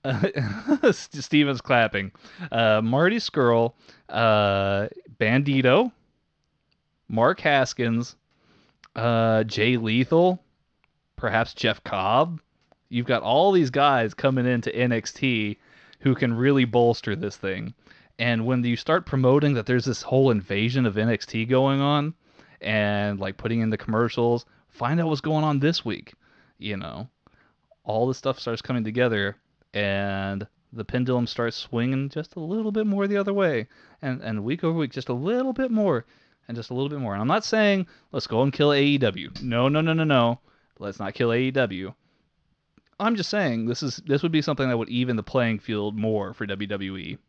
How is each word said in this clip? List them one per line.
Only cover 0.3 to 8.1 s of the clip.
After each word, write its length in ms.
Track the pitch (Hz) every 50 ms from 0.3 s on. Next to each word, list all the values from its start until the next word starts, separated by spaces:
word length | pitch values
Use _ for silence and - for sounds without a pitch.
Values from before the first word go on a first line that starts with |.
| - 147 123 104 98 226 - 262 294 269
<laughs> 100 | - 240
St-, 300 | 160 - - - - 147
Steven's 380 | 127 - - 151 147 139 135 117
clapping. 520 | - - - 120 113 107 - 98 98 95 _ - - - - - 175 151
Uh, 300 | - 117 113 110 107 107
Marty 340 | 110 113 127 139 165 185 220
Scurll, 580 | 233 - - - 151 131 120 117 117 117 120 - _ _ - - _ _ -
uh, 800 | 69 101 117 113 107 104 104 101 98 98 98 98 98 98 104 - - - _ - - _
Bandito, 720 | 117 107 120 135 143 143 139 135 127 123 131 190 247 247 _ _ _ _ _ _ _ _ _ _ _ _ _ _ _ _ _ _ _ _ _ _ _ -
Mark 320 | 104 110 117 139 185 -
Haskins, 760 | - 156 143 139 127 - - - 123 117 113 117 120 -